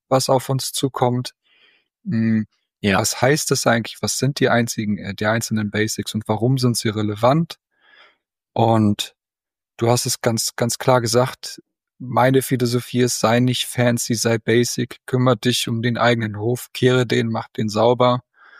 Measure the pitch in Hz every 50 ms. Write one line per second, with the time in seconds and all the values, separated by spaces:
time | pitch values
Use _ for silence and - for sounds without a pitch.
0 | _ - 131 131 - - 135 123 - - 135 127 - - - - 143 131 - -
1 | 127 123 123 127 123 - - _ _ _ _ _ _ _ _ _ _ _ _ _
2 | - 202 113 113 113 113 110 110 107 - _ _ _ _ _ _ - 101 95 101
3 | 113 - - - 123 131 151 151 - - 139 - - 127 117 117 107 - - -
4 | - 110 - - 131 135 - - 131 - 117 117 117 113 - 110 107 104 104 -
5 | - - 98 - 107 107 113 117 - - 110 107 107 101 - 104 107 110 - -
6 | 101 - - 107 - - 107 101 113 127 135 131 127 123 113 - - 113 104 110
7 | 107 104 104 104 117 123 143 165 170 - - - _ _ _ _ _ _ _ -
8 | - _ _ _ _ _ _ _ _ _ - - 113 113 113 110 107 104 104 -
9 | - - _ _ _ _ _ _ _ _ _ _ _ _ _ - 117 117 123 123
10 | - 123 - - - 120 110 - - - - - 123 117 - - - 131 127 127
11 | 117 107 113 123 127 127 - - - - - - - _ _ _ _ _ _ -
12 | 131 123 123 117 123 131 131 135 - - 135 120 123 117 120 123 - - - 123
13 | 123 120 - - - 110 117 120 127 127 120 - - - - 123 120 123 120 117
14 | - - 120 107 - 117 117 113 - 113 113 120 120 - - 127 120 - - -
15 | _ - - 127 127 131 120 - - 123 120 - - 120 117 113 113 123 113 117
16 | 113 120 120 117 113 107 101 101 104 120 127 - - - - - 131 123 127 127
17 | 123 110 123 123 117 113 110 113 - - - - 110 104 98 110 113 120 123 120
18 | 123 123 123 127 - _ _ _ _ - -